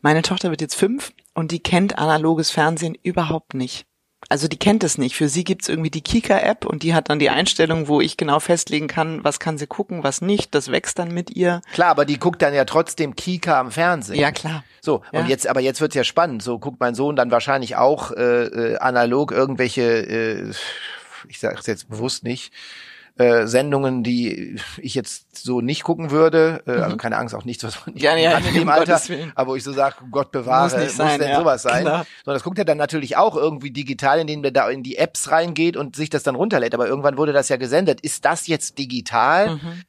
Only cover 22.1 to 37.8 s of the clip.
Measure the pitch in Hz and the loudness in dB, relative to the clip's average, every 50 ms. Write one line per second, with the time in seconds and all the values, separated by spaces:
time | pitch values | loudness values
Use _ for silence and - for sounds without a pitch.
22.1 | 131 - - 117 123 131 - - _ - - - - - - - - - - _ | -6 -6 -6 -8 -8 -8 -10 -18 _ -20 -20 -18 -18 -20 -20 -20 -20 -20 -20 _
23.1 | _ - 123 120 120 117 110 110 117 127 139 147 143 139 139 131 131 127 113 120 | _ 4 4 6 6 6 4 4 2 2 2 2 0 0 0 0 0 0 0 0
24.1 | 120 120 120 107 - - - - - 107 - - - - - 127 - 135 110 - | 0 0 -2 -2 -4 -6 -10 -12 -12 -12 -14 -14 -14 -12 -12 -6 -6 -6 -6 -6
25.1 | - - _ _ _ - - 123 123 123 117 123 151 156 - - 170 170 165 151 | -12 -14 _ _ _ -14 -8 -4 -4 -2 -2 -2 -4 -4 -2 -2 -2 -2 -2 -2
26.1 | 139 151 160 160 156 165 156 160 165 - - - 123 120 - - 208 226 - 117 | 4 4 4 6 6 6 4 4 2 -4 -4 -2 -2 0 0 -2 -4 -4 -4 -4
27.1 | 110 110 123 117 110 107 101 120 117 - - 110 - - - - - 127 147 165 | -4 -2 -4 -4 -8 -10 -10 -10 -10 -8 -10 -10 -12 -12 -14 -16 -8 2 2 4
28.1 | 165 165 160 165 165 - - - - 175 165 - 147 160 165 160 175 156 - - | 4 6 4 4 4 4 2 2 2 2 4 4 4 4 6 4 2 2 2 -2
29.1 | 175 139 165 156 - - 131 131 131 131 110 139 135 135 139 139 - - 127 127 | -8 -8 -8 -8 -4 -4 -2 -2 -2 -6 -6 -6 -2 0 0 0 0 -6 -18 -4
30.1 | 113 139 135 - - 135 120 123 127 135 139 135 131 123 127 139 - - 156 156 | -4 -4 -4 -2 -4 -6 -2 2 4 4 4 4 2 0 -2 -2 0 0 2 2
31.1 | 147 143 151 139 139 147 170 156 131 117 - 123 120 127 151 156 151 175 160 - | 2 2 2 2 2 4 4 4 2 2 2 0 2 2 2 2 0 0 -2 -6
32.1 | - - _ 143 139 131 - 175 190 196 202 160 151 151 147 143 156 156 139 120 | -14 -12 _ -4 -4 -4 -4 -4 -4 -2 -2 -2 0 0 -2 -2 -2 -6 -4 -2
33.1 | - - 180 170 165 156 139 160 156 139 127 143 120 139 143 123 135 - 139 135 | 2 2 2 4 2 2 0 0 -2 -4 -10 -10 -10 -8 -8 -8 -6 -2 0 2
34.1 | 143 165 165 151 151 147 143 139 123 139 117 104 127 135 120 131 - - 156 165 | 2 2 0 -2 -6 -4 -4 0 2 2 2 2 -2 -4 -8 -10 -2 -2 -2 -2
35.1 | _ - - - 147 160 170 175 165 151 165 170 175 - 147 131 - 139 156 151 | _ -10 -2 2 2 2 2 0 -2 0 0 0 0 -2 -8 -8 -6 -8 -6 -4
36.1 | - 143 - 151 131 120 180 220 220 143 120 113 - 120 123 101 131 143 139 143 | -4 -2 -2 -2 0 0 -2 0 2 0 0 0 0 0 0 0 0 0 0 0
37.1 | 139 131 156 147 139 143 131 - 139 123 131 120 131 165 | 2 2 0 2 2 2 2 2 -2 -2 -2 0 2 2